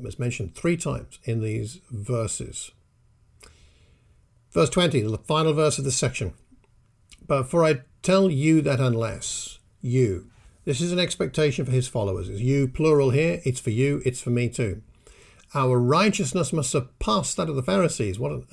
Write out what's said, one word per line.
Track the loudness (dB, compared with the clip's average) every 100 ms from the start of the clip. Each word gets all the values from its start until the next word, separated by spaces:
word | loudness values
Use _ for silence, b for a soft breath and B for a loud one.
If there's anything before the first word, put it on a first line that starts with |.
it's | -12 -4
mentioned | -4 -4 -8
three | -4 -2 0
times | -2 -6 -10 -10
in | -4 -4
these | -2 -4 -6 -12 _
verses. | -10 -4 -2 -2 -6 -10 -12 -14 -18 _ _ _ _ _ _ b b b b b b b b b _ _
Verse | 0 2
twenty, | 2 2 2
the | 0 -4
final | -2 0 2
verse | 2 2 0
of | -2
this | -2
section. | -2 -4 -6 -8 _ -20 _ _ _ _ _ -20 -4
"But | -2 0
for | 2 2
I | 2 -4 _
tell | 2 4 4
you | 2 4 4
that | 2 0
unless | 0 0 -2 -6 -10 -10 -12 -16 _ _
you," | -2 2 2 0 -8 b b b -6
this | -2
is | 0
an | 0
expectation | -2 -2 -4 0 0 0 0
for |
his | 0 0
followers. | -2 -2 -2 -6
It's | -2
you, | 0 2 0
plural | 2 4 4 4
here. | 4 2 0
It's | -2 -2
for | -2
you. | 0 2 2 -2
It's | -4
for | -2
me | 0 0
too. | -2 -4 -4 -12 _ b b b b b
"Our | 0 2 4
righteousness | 4 4 4 2 -2 -2 -2
must | -2 0
surpass | -2 -4 _ -2 0 0 -4
that | -2
of | -2
the |
Pharisees." | 0 2 2 0 -2 -2
What | -4
on | -6 -4